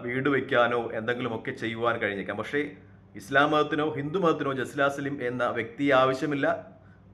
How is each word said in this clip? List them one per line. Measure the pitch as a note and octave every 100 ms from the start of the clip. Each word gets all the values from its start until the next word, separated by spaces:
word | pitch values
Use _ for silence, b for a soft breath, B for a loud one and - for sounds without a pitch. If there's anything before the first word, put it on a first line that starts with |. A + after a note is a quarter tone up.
| B2
വീട് | B2+ C#3 C3+
വയ്ക്കാനോ | B2 B2+ A#2 A#2+ A2+ A#2
എന്തെങ്കിലുമൊക്കെ | A2 B2 B2 A2+ C3+ B2+
ചെയ്യുവാൻ | A2+ A2+ A#2 A2+
കഴിഞ്ഞേക്കാം. | G#2+ G2+ F#2 G2+
പക്ഷേ | G#2+ D3 D3 - B B B G2+
ഇസ്ലാം | G#2+ C3+ D3+ D3+
മതത്തിനോ | D3 D3+ D3+ C#3
ഹിന്ദു | C#3+ F3
മതത്തിനോ | E3+ D3 C#3 C3
ജസ്ന | A#2+ C#3+ C#3 C#3
സലീം | C#3 C#3+ B2
എന്ന | B2 A#2+ A2+
വ്യക്തിയെ | A2+ - C#3+ C3
ആവശ്യമില്ല. | C3 C#3+ D#3+ C#3+ D3+ - - - b b b